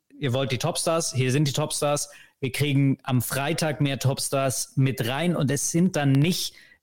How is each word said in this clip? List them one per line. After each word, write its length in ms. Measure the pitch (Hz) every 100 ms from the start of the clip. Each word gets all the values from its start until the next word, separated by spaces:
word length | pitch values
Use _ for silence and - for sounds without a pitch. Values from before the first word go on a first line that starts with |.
| _ -
"Ihr 140 | 143
wollt 220 | 127 135
die 60 | 127
Topstars, 540 | 156 175 - 165 -
hier 160 | 120 127
sind 120 | 131 151
die 60 |
Topstars, 580 | 131 151 - 147 143 - - - -
wir 140 | 131
kriegen 460 | - 147 139 139 131
am 180 | - 127
Freitag 600 | - 131 139 165 160 147
mehr 180 | 143 135
Topstars 800 | 131 135 - 139 135 - - -
mit 280 | 135 - 113
rein." 300 | 135 175 165
Und 160 | 135
es 180 | 139 -
sind 280 | 165 180 165
dann 160 | 143
nicht 400 | 135 156 180 - - - _